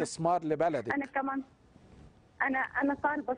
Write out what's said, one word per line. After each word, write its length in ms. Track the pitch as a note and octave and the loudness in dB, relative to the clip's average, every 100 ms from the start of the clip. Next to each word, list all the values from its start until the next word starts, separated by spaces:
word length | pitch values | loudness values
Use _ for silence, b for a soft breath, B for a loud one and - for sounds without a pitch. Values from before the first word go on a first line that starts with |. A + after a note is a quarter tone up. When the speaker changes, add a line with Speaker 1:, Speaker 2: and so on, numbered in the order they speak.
Speaker 1:
استثمار 400 | B3 - D#3+ F3 | -2 0 2 2
لبلدك. 500 | D#3+ D3+ D#3+ D3 A2+ | 2 2 2 2 0
Speaker 2:
أنا 120 | C#4+ C#4 | -2 -2
كمان، 360 | C#4 C4+ C4+ C4 - - - - - - - - - | -4 -2 -4 -8 -16 -20 -20 -20 -20 -20 -20 -20 -4
أنا، 180 | B3+ C4 | 0 0
أنا 340 | B3 A#3+ C#4 C#4 | -2 0 0 2
طالبة 340 | D4 D4+ B3+ | 0 0 -2